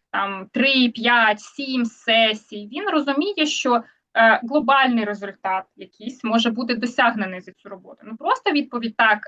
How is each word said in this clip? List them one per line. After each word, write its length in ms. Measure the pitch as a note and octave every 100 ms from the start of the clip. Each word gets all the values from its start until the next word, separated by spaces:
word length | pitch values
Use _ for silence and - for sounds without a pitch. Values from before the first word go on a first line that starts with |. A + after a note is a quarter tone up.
| _
там 380 | G3 G3 G3 F#3+
три, 360 | - C4+ C4 A#3+
п'ять, 520 | A#3 A#3 A#3+ G#3+ G#3+
сім 440 | - - C4+ C4
сесій, 840 | A#3 - - A3+ A3 G#3+ - G#3 G#3
він 160 | C#4+ G4+
розуміє, 580 | D#4 C#4 C#4 G4 G4 D4+
що 360 | - C4 A#3+ - _ _
е, 260 | - A3+ A3+
глобальний 640 | A#3 D4+ A#3 C#4 C4 A#3
результат 600 | G#3 G3+ G3 - F#3+ F#3+ - -
якийсь 480 | F#3 - A3+ -
може 260 | A3+ A3+ A#3
бути 240 | A3 B3
досягнений 640 | A#3 A#3 B3+ A#3 G#3+ F#3+ F#3
за 120 | F#3
цю 160 | - G3+
роботу. 320 | F#3+ F#3+ -
Не 100 | G#3
просто 380 | A3+ D#4+ B4+ G4+
відповідь 440 | D4 A#3+ A#3+ A3+ -
"так" 220 | A3 G#3